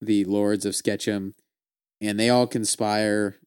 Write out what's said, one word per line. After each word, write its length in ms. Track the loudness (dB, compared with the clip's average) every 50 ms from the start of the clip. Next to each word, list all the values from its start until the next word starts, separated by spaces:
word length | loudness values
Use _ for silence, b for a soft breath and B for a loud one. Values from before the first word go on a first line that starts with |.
the 240 | -2 0 2 2 2
lords 420 | 2 0 0 2 2 0 0 -2
of 80 | -4 -4
Skechem, 600 | -2 -2 -2 -4 -2 -4 -4 -4 -4 -6 -8 -12 _ _ _ _ _ _ _ _ _ _ _ _ _
and 180 | -6 -4 -2 0
they 100 | 2 4
all 180 | 4 4 4 2
conspire 880 | 0 -4 -2 -2 -2 -2 -2 0 0 0 0 0 0 0 0 -2 -4 -8 _